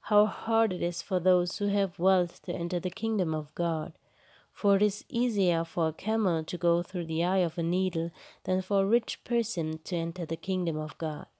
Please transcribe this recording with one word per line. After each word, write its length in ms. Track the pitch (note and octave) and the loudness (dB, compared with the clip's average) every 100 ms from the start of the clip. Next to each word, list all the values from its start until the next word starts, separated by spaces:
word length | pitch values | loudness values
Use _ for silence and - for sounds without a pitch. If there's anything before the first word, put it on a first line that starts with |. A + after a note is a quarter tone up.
"How 240 | - G#3 | 4 4
hard 480 | G#3+ - - A3+ A3+ | 4 0 -2 0 0
it 80 | F3+ | 0
is 220 | E3+ E3+ | -4 -4
for 180 | - F#3 | -4 0
those 380 | E3+ F3+ F3 - | 4 4 2 -2
who 80 | G3+ | -2
have 320 | G3+ G3 - | 0 0 0
wealth 420 | F3+ F#3+ F3 - | 2 4 0 -4
to 100 | - | -8
enter 260 | D3+ E3+ F3 | -4 -2 -2
the 180 | F3+ - | -4 -4
kingdom 320 | A3 A3 E3 | -2 0 0
of 200 | D#3 D3 | -2 -6
God. 380 | - E3+ D#3+ D3+ - _ _ _ _ _ | -4 -2 -2 -6 -12 _ _ _ _ _
For 240 | - G3+ G3 | -2 2 4
it 60 | |
is 220 | G#3 - - | 2 0 -6
easier 540 | A#3 B3 G#3+ F#3 E3 | -2 0 2 2 2
for 240 | E3 - D#3+ | 0 0 0
a 40 | |
camel 500 | D#3 G#3+ A3+ G#3 E3 | 0 -2 0 2 0
to 120 | D#3 F3 | -2 0
go 260 | F3 E3+ | 2 2
through 220 | F3 F#3 | 0 -6
the 180 | E3 D#3+ | -4 0
eye 220 | F3 F#3+ | 0 2
of 140 | F3 - | 0 0
a 40 | |
needle 480 | E3 F#3 F#3+ E3 E3 - - - | 0 0 0 0 -4 -6 -20 -12
than 180 | - F#3 | -2 -2
for 180 | F#3 G3 | 0 0
a 60 | G3 | 2
rich 360 | A#3 A#3+ - | 2 0 -14
person 580 | - A#3 A3 - D#3 D#3 | -4 -2 -2 -2 -4 -4
to 160 | - F3 | -4 -4
enter 280 | E3 E3+ | -4 -6
the 120 | D#3+ E3 | -6 -6
kingdom 420 | - F#3 F3 D3+ | -2 -2 0 -2
of 180 | D#3 - | -6 -6
God." 300 | D#3+ D3+ - _ | -6 -6 -12 _